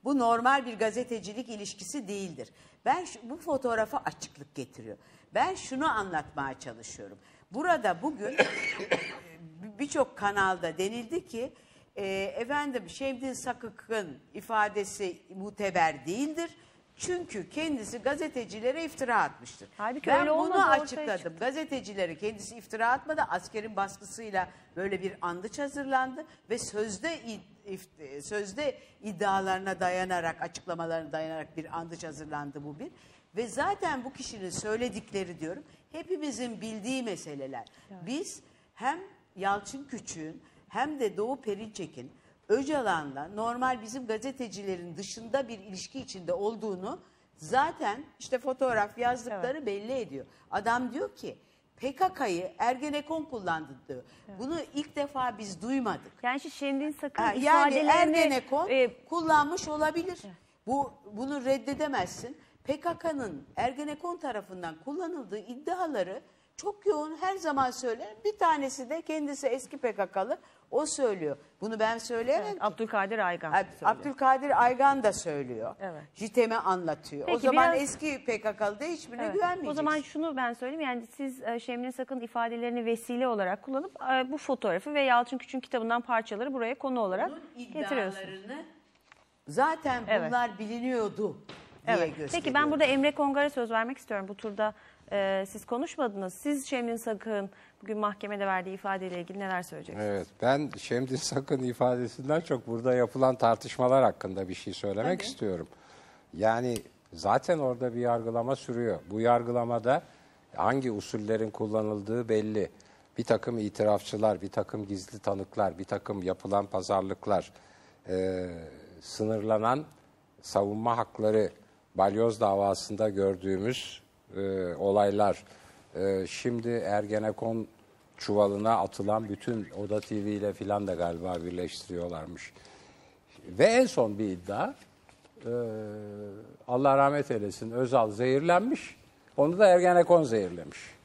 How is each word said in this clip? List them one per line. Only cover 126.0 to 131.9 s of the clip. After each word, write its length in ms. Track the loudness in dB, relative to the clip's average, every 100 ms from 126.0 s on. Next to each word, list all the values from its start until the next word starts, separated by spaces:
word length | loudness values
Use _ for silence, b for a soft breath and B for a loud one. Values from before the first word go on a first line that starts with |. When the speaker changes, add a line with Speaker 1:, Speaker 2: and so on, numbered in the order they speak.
| 0 2 -2
Speaker 3:
şimdi 420 | -2 -2 -2 -2
Ergenekon 960 | -2 0 0 2 0 0 -2 -2 -2 -4 -12 _ _ _ -10
çuvalına 600 | 2 6 6 4 4 4
atılan 500 | 2 -2 0 0 0
bütün 400 | -6 -2 -4 -4
Oda 300 | -6 -2 -2
T 240 | -2 -4
V 60 | -2
ile 220 | 0 -2
filan 340 | -2 -2 0 0
da 80 |
galiba 400 | 0 0 0 -4 -4
birleştiriyorlarmış. 1080 | -4 -4 -6 -8 -8